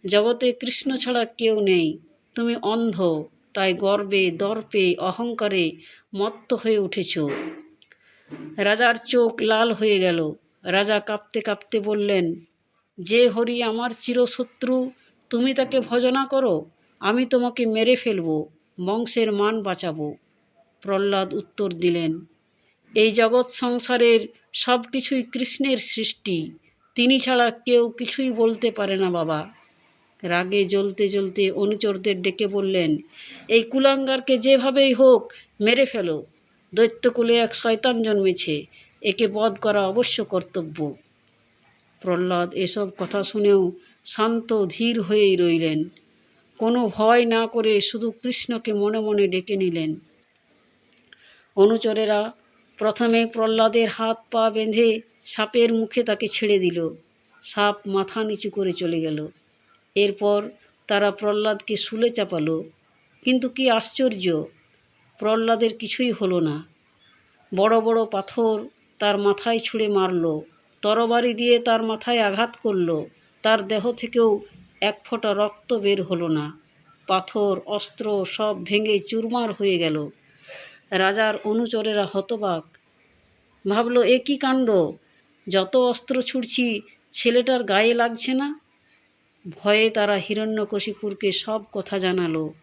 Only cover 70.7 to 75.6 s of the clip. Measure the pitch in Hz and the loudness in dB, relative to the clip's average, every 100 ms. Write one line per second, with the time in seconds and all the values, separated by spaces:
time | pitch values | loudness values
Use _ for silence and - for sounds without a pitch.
70.7 | _ 208 220 233 233 240 220 240 240 240 | _ 0 2 2 2 0 0 2 4 4
71.7 | 226 226 220 - 240 208 196 233 - 226 | 0 0 -4 -2 0 0 0 -6 -6 -4
72.7 | 190 170 160 - _ _ _ 214 220 196 | 0 0 -2 -6 _ _ _ 0 0 0
73.7 | 214 226 240 233 233 226 202 202 - - | -4 -4 -6 -4 2 2 2 -4 -20 -20
74.7 | _ 202 208 - 233 220 196 208 - | _ -4 -4 -8 -6 -2 -2 -2 -4